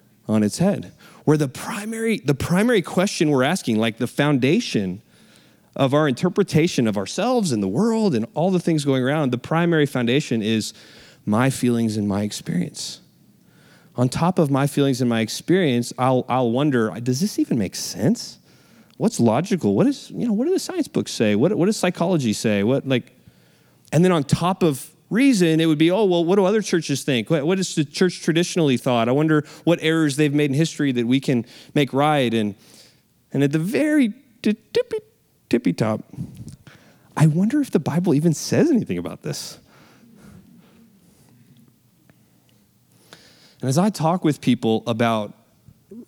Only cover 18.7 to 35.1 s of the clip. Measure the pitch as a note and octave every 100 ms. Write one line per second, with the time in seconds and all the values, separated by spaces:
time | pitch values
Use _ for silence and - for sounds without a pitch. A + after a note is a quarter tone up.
18.7 | - _ - - - A#2 A#2 F#3 F#3+ G#2
19.7 | G2+ A#3+ C#4 - F2+ A#3 G#3 D4 F#4 -
20.7 | F4+ - - G#2 - A2 G#2 E3 G#3 F3+
21.7 | G#3+ F3+ - A3 E3+ A#2+ G2+ A#2 G#2 G#2
22.7 | C3+ C3+ B2+ - _ - _ _ _ _
23.7 | _ - D3 F#3 E3 C3 - E3+ F#3+ F3
24.7 | C3+ - _ - G3 C#4 A3 E3+ D#3+ E3
25.7 | D3+ E3 F#3+ G3+ F3 E3 G3+ F#3 A3 G3
26.7 | F3+ - C#3 - B2 A2 D#3+ D3 G3 F3+
27.7 | - C#3+ - F#3 - - D#3+ F3 F#3 D3+
28.7 | A#2+ C3+ A#2+ A2+ C#3 D#3 D3+ - - D#3+
29.7 | E3+ D#3+ E3 D3+ C3+ D3+ D3 C#3+ C3+ D#3+
30.7 | - C#3+ A#2+ A#2+ C3+ D3 B2 A2+ - -
31.7 | D3+ C3+ C3+ D3+ D3 A#2+ A2+ G#2 G2 -
32.7 | - - _ _ _ _ C3+ C#3+ D#3 F3
33.7 | C4+ D4+ D4+ A#3 - _ _ A3+ G#3 _
34.7 | A4+ B4 A4 -